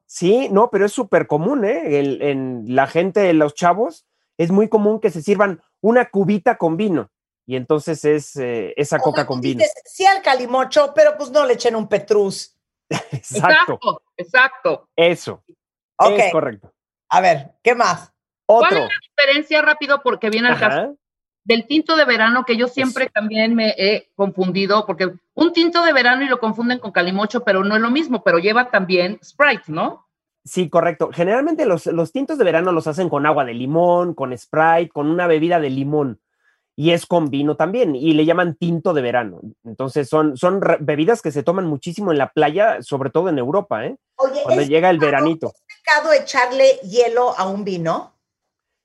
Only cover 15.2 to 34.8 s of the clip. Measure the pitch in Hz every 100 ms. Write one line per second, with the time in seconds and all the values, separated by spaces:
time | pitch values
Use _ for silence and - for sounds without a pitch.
15.2 | - 95 _ _ _ _ _ - 196 208
16.2 | 202 165 139 104 - _ _ _ _ 180
17.2 | 185 151 139 _ 226 240 208 165 - _
18.2 | _ _ - 226 339 381 120 - - -
19.2 | 277 285 302 302 302 302 277 277 254 240
20.2 | 220 220 240 - 214 143 240 285 _ _
21.2 | _ _ 196 233 - 302 311 320 269 226
22.2 | 220 247 240 233 247 269 262 233 262 214
23.2 | 214 220 226 233 220 - 190 214 - -
24.2 | 196 185 185 185 190 214 208 170 180 170
25.2 | _ - 330 339 339 339 330 277 240 254
26.2 | 277 247 220 214 233 247 214 185 180 190
27.2 | 208 240 214 190 202 214 233 269 302 226
28.2 | 196 170 190 220 247 214 180 185 180 208
29.2 | - - 285 214 - 156 247 - _ _
30.2 | _ _ - - 170 175 170 160 156 147
31.2 | 175 240 294 330 269 170 175 165 160 262
32.2 | 269 302 185 160 180 165 156 151 180 143
33.2 | 147 147 127 117 131 160 175 175 175 151
34.2 | 131 123 - 151 160 165